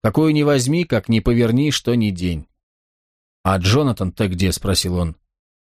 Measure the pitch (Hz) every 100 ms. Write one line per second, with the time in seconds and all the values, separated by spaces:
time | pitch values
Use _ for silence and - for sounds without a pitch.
0 | 110 151 156 151 147 139 123 165 170 113
1 | - 113 127 120 117 123 147 127 - 120
2 | 107 90 90 82 71 _ _ _ _ _
3 | _ _ _ _ 95 95 92 127 143 113
4 | 92 - 104 90 95 - 95 92 92 90
5 | 85 78 _ _ _ _ _